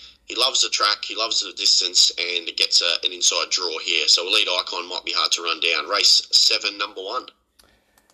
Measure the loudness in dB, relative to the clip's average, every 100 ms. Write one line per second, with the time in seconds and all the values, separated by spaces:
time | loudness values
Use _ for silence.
0 | -20 _ -8 -2 0 0 0 2 0 0
1 | -6 -6 -2 -2 -4 -2 2 2 2 2
2 | 2 2 -2 -2 -4 -2 2 2 2 0
3 | -2 0 0 0 -2 -2 -2 -4 0 0
4 | 2 2 4 2 2 0 -2 -6 -6 -8
5 | -6 -2 -2 -2 -2 -2 0 0 0 2
6 | 4 2 4 4 4 0 -4 -4 -8 -6
7 | -8 -8 -10 _ _ _ _ _ _ _
8 | _